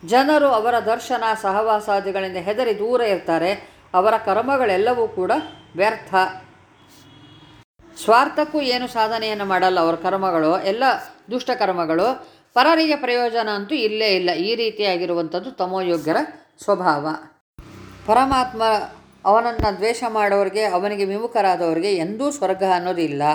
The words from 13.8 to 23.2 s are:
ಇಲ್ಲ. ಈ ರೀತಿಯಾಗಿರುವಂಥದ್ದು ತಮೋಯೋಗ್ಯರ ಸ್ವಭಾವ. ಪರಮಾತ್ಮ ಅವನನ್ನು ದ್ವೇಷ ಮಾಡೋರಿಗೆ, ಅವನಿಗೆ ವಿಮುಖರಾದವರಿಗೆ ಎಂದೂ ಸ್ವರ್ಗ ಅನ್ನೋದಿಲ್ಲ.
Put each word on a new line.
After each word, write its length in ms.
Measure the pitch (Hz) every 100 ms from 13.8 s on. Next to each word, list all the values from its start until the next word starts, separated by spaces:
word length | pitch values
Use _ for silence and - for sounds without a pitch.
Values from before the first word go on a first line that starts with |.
| 214 214 220 190
ಇಲ್ಲ. 140 | 175
ಈ 240 | 160 190 226
ರೀತಿಯಾಗಿರುವಂಥದ್ದು 960 | 226 214 202 175 175 170 165 180 214
ತಮೋಯೋಗ್ಯರ 640 | 254 180 190 185 170 147 185 311 - _ _
ಸ್ವಭಾವ. 440 | - 196 180 147 151 156 - _ _ - - - - - -
ಪರಮಾತ್ಮ 580 | 226 269 269 254 226 226 214 - - - _ 185
ಅವನನ್ನು 520 | 214 233 226 214 190
ದ್ವೇಷ 260 | 208 233 240
ಮಾಡೋರಿಗೆ, 560 | 220 208 202 196 196
ಅವನಿಗೆ 420 | 214 180 202 202 196
ವಿಮುಖರಾದವರಿಗೆ 880 | 202 233 233 196 175 170 160 190 190
ಎಂದೂ 360 | 165 220 285
ಸ್ವರ್ಗ 320 | - 185 185 190 180
ಅನ್ನೋದಿಲ್ಲ. 480 | 175 175 156 143